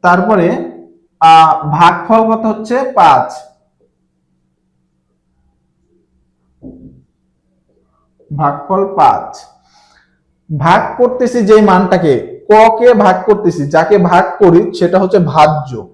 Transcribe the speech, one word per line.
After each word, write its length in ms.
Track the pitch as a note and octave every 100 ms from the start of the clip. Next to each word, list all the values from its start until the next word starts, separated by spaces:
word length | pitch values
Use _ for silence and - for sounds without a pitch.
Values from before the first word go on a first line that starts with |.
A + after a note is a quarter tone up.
তারপরে, 680 | F3+ F3+ G#3 G#3 E3+ A#3+ - - - _ _ _
আ, 420 | D#3+ D#3+ D#3+ D3+ D3+
ভাগফল 640 | D3 E3+ F#3 - A3+ A3+ A3
কত 100 | A3
হচ্ছে? 460 | G#3+ A3 B3 B3+
পাঁচ। 400 | G#3+ E3 D3+ D3+ - - _ _ _ _ _ _ _ _ _ _ _ _ _ _ _ _ _ _ _ _ _ _ _ _ _ _ _ _ _ _ _ - - - C3 _ _ _ _ _ _ _ _ _ _ _ _ _ D3
ভাগফল 580 | D3 D3 - F#3+ G3 F3
পাঁচ। 400 | C#3 G#2+ - - - _ _ _ _ _ _ _ _ _ _ D3+
ভাগ 240 | D#3 G3+ - -
করতেছি 480 | B3 B3 A#3+ A#3+ G3+
যেই 140 | G#3+
মানটাকে, 880 | G#3 F#3 F#3+ F#3 D#3+ B2 - - -
ক 300 | G#3+ A3+ A3+
কে 160 | B3
ভাগ 220 | A3 G#3 - -
করতেছি, 440 | G3+ F3 D#3 D3
যাকে 280 | D#3+ E3 G3+
ভাগ 260 | F3 F3 - -
করি 360 | F#3+ E3+ A3
সেটা 240 | - E3+ F#3
হচ্ছে 200 | G#3 G#3
ভাজ্য। 720 | D#3 D3+ D3+ D3+ C3 A#2 -